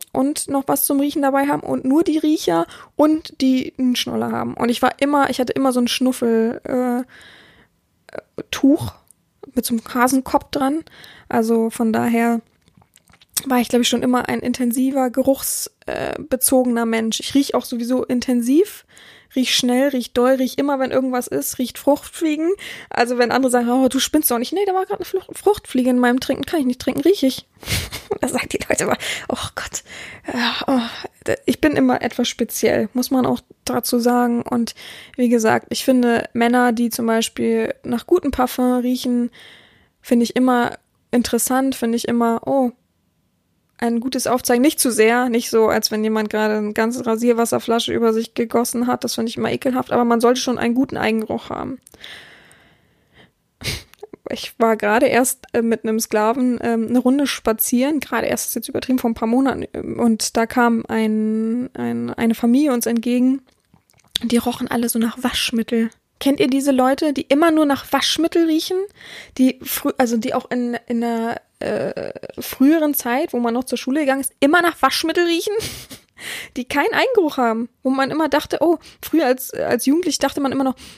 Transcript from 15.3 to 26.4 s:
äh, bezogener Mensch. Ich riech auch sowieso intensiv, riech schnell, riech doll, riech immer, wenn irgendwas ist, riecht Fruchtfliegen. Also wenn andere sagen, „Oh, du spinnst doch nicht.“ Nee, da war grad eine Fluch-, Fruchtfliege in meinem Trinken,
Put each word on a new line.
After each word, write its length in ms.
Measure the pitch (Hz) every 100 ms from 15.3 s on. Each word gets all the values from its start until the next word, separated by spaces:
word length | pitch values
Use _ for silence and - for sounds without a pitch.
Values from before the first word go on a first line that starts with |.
| 269 - - - _ -
äh, 300 | - - -
bezogener 640 | 294 254 - 262 247 233 233
Mensch. 340 | 226 226 220
Ich 160 | - 277
riech 200 | 285 247
auch 100 | -
sowieso 380 | 240 233 254
intensiv, 800 | - 254 240 247 233 285 415 - - - - - _ -
riech 200 | 254 -
schnell, 340 | 247 247 285
riech 240 | 269 226
doll, 200 | - 247
riech 240 | 269 254 -
immer, 220 | 277 277
wenn 120 | 262
irgendwas 360 | 262 262 254 247
ist, 320 | 269 277 -
riecht 180 | 247 -
Fruchtfliegen. 760 | - 294 - - 330 302 330 403 - - -
Also 280 | - 240 247
wenn 140 | 240
andere 200 | 247 269
sagen, 180 | 247 240
„Oh, 180 | 254 262
du 120 | 269
spinnst 320 | - 311 -
doch 80 | 240
nicht.“ 140 | 254
Nee, 120 | 339 403
da 80 |
war 120 | 370 381
grad 140 | 403
eine 60 | -
Fluch-, 240 | 370 -
Fruchtfliege 580 | - - 415 - 254 254
in 100 | 247
meinem 200 | 247 254
Trinken, 260 | - -